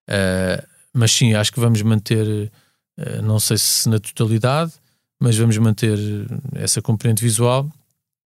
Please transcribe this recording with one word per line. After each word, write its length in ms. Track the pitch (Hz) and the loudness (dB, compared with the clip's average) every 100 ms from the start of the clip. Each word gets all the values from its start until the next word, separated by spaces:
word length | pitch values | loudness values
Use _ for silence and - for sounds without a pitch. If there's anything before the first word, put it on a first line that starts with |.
| - | -4
Eh, 540 | 101 95 92 92 92 - _ _ | -2 0 0 -2 -4 -8 _ _
mas 180 | 127 113 | 0 0
sim, 220 | - 120 | 2 2
acho 180 | 107 104 | 2 0
que 80 | - | 0
vamos 220 | 117 110 | 0 2
manter, 680 | 110 107 - 110 107 107 104 - _ _ _ - | 2 0 0 -2 0 -4 -6 -12 _ _ _ -14
eh, 240 | - 110 | -10 -4
não 160 | 107 107 | -2 0
sei 200 | - 107 | 0 0
se 320 | - - 117 | 0 0 0
na 100 | 110 | 0
totalidade, 720 | - - 110 113 123 147 165 - _ _ _ - | -2 -4 0 2 2 0 -2 -8 _ _ _ -2
mas 160 | 123 110 | 2 4
vamos 200 | 117 107 | 2 4
manter 400 | 113 104 113 104 104 104 107 113 127 | 2 2 0 -2 -4 -6 -8 -10 -10
essa 280 | - 104 123 | -6 -4 -2
componente 400 | - 107 117 107 | -2 0 0 0
visual 480 | 117 107 120 131 147 - _ _ _ _ | 0 0 2 0 -2 -10 _ _ _ _